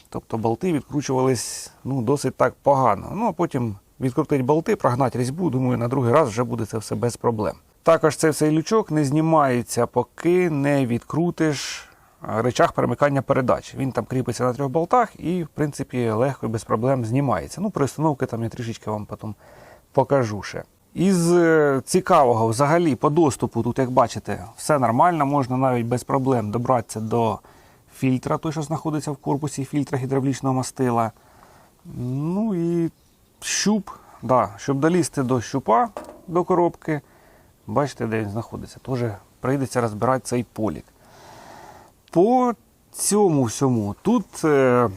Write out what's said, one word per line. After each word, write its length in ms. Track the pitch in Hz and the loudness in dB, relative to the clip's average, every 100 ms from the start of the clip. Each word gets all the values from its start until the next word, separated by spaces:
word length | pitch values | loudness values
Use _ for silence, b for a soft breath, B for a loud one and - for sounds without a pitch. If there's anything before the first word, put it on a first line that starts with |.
| - - | -14 -14
Тобто 220 | - 117 | -8 -4
болти 360 | 110 113 185 | -2 -2 -2
відкручувались, 960 | 156 - 143 135 131 131 123 - - - - | -2 -4 -6 -2 0 2 0 -4 -12 -14 -12
ну, 180 | 120 135 | -6 -4
досить 340 | 113 143 135 - | 0 0 0 0
так 180 | 127 - | -2 0
погано. 480 | - 139 127 98 - 170 | 2 4 4 0 -4 -4
Ну, 120 | 226 | -4
а 40 | |
потім 440 | 175 170 143 120 101 _ - | -2 -2 -2 -4 -6 _ -6
відкрутить 420 | 131 123 147 143 | -4 -2 0 0
болти, 340 | 123 156 165 202 | 2 2 2 0
прогнати 440 | 135 120 131 117 | 0 2 0 0
різьбу, 300 | 127 151 175 | -4 -2 -2
думаю, 280 | 131 131 120 | 0 0 -2
на 100 | 120 | -2
другий 260 | 135 120 | 0 2
раз 160 | 131 143 | 4 2
вже 140 | 104 | 0
буде 220 | 123 117 110 | -4 -4 -6
це 120 | 117 | -6
все 180 | - 110 | -6 -4
без 220 | 117 - | -4 -2
проблем. 380 | 120 113 95 - _ _ | -2 -2 -4 -6 _ _
Також 320 | - 160 156 - | 2 4 4 2
цей, 180 | 160 | 0
цей 180 | 143 156 | 2 2
лючок 400 | 156 156 226 202 | 2 2 0 0
не 140 | 151 143 | 0 2
знімається, 840 | 151 160 160 139 123 110 - 120 | 2 4 4 4 2 -2 -2 0
поки 600 | 123 120 - 165 180 180 | 0 -2 -2 2 2 2
не 360 | 151 139 143 127 | 0 0 2 0
відкрутиш, 1040 | 117 - 143 175 160 160 139 - - - b b b | -2 -2 -2 -2 0 0 0 -6 -10 -14 b b b
е, 180 | - 104 | -6 -2
рычаг 320 | 120 - 165 | 0 2 0
перемикання 480 | - 127 120 143 139 | 2 -2 2 2 2
передач. 540 | - 131 127 - - 120 | 0 0 2 0 -2 -6
Він 160 | 135 | -4
там 140 | 120 107 | -4 -4
кріпиться 380 | 131 127 120 | -2 -2 -2
на 100 | 123 | -2
трьох 160 | 120 139 | -2 -2
болтах 500 | 151 170 254 226 - | -2 2 2 0 -4
і, 240 | 143 180 | -4 -4
в 40 | 160 | -4
принципі, 640 | - 151 - 143 127 117 | -4 -4 -4 -6 -2 0
легко 360 | 107 135 131 117 | 0 0 -2 -4
і 40 | |
без 140 | 110 | -6
проблем 420 | - 110 123 135 113 | -2 -2 0 0 0
знімається. 560 | 127 139 95 71 - | 0 0 -2 -4 -6
Ну, 80 | 202 | -4
при 160 | 139 139 | -2 -2
установці 400 | - 160 139 131 | 0 -2 -2 -4
там 180 | 113 | -4
я 60 | 113 | -6
трішечки 400 | - 117 110 - | -6 -10 -8 -8
вам 160 | 107 101 | -8 -8
потім 300 | 107 107 104 B B B B _ | -12 -12 -14 B B B B _
покажу 520 | - 127 139 117 104 | -2 2 2 0 -6
ще. 200 | - 82 - _ _ | -10 -12 -14 _ _
Із, 380 | - 180 185 165 | -2 2 2 4
е, 500 | 175 170 160 147 135 - | 4 6 6 4 2 0
цікавого 640 | 185 185 175 131 113 113 | 0 4 6 6 4 2
взагалі 480 | 110 143 170 170 127 | 2 2 4 2 2
по 140 | 151 | 2
доступу 540 | 151 156 - 120 117 | 4 2 2 -2 -2
тут, 160 | 113 120 | -2 0
як 120 | 127 | 0
бачите, 540 | 127 117 110 - 95 90 - | 0 -2 -4 -8 -10 -10 -8
все 220 | - 151 | -2 0
нормально, 460 | 120 120 170 170 139 | 2 2 2 2 0
можна 320 | 143 120 127 | 0 -2 0
навіть 280 | 131 123 117 | 0 0 -2
без 180 | 123 | -4
проблем 480 | - 135 131 127 104 | -2 -2 0 0 -2
добратися 480 | 113 120 127 - 110 | -2 0 0 -2 -8
до 400 | 110 117 113 98 - b b b b - | -4 0 0 -2 -8 b b b b -4
фільтра, 400 | 131 127 131 151 | 0 0 0 -4
той, 140 | 160 | -4
що 100 | 156 | -6
знаходиться 500 | 147 156 156 151 147 | -4 -4 -4 -4 -4
в 60 | 143 | -6
корпусі 480 | - 143 147 - 135 | -4 -4 -4 -6 -4
фільтра 320 | 147 139 139 | -4 -2 -4
гідравлічного 580 | 127 135 131 127 135 131 | -2 -2 0 -2 -2 -2
мастила. 560 | 123 - 127 117 113 - b b b b b b 170 131 | -2 -2 0 0 -2 -4 b b b b b b -16 -8
Ну 600 | 123 131 156 185 226 180 | -6 -4 -4 -2 -2 -2
і 360 | 170 170 165 - _ _ _ - | -2 0 -2 -4 _ _ _ -14
щуп, 480 | - - 202 214 - - B B | -6 -2 0 0 -2 -14 B B
да, 260 | 110 127 101 104 | 0 2 2 -2
щоб 220 | - 139 | -4 0
долізти 440 | 156 175 160 - | 2 2 0 -2
до 180 | 127 127 | 0 0
щупа, 480 | - - - 226 233 - - - - | -2 -4 2 2 2 -4 -16 -18 -4
до 160 | 170 | -2
коробки, 580 | 180 180 170 - - 151 - b b b b b - | 0 2 0 -2 -4 -6 -6 b b b b b -6
бачите, 400 | 110 143 - 117 | -2 -2 -2 -4
де 140 | 110 | -2
він 80 | 107 | -4
знаходиться, 500 | 104 113 - - - | -6 -8 -10 -14 -14
теж 200 | - 127 120 104 - _ | -6 -4 -4 -6 -14 _
прийдеться 420 | 127 139 131 127 | -2 -2 -2 -2
розбирати 400 | 117 104 117 127 | -2 0 0 0
цей 220 | - 123 117 | -2 -4 -4
полік. 320 | - 107 73 - _ B B B B B B B B B B _ | -4 -6 -6 -12 _ B B B B B B B B B B _
По 420 | 165 202 254 247 226 _ _ _ | 2 4 4 2 -2 _ _ _
цьому 520 | - - 202 202 147 | -6 0 4 4 4
всьому 520 | 120 - 135 123 101 101 | 0 0 2 2 -2 -4
тут, 240 | - 240 190 - | 0 0 0 -2
е, 460 | 160 143 131 123 117 | 2 4 6 4 2